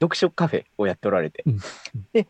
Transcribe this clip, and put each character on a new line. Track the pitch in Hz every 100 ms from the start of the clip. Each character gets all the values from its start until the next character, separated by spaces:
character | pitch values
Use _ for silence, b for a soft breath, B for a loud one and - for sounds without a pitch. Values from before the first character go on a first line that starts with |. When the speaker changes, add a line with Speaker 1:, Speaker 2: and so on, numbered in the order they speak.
Speaker 1:
読 | 165 -
書 | 180
カ | - 170
フ | -
ェ | - -
を | 101
や |
っ | 87
て | 104
お |
ら | 95
れ | 78
て、 | - -
Speaker 2:
う |
ん |
う | 107
ん。 | B B B 113 98
Speaker 1:
で、 | 233 -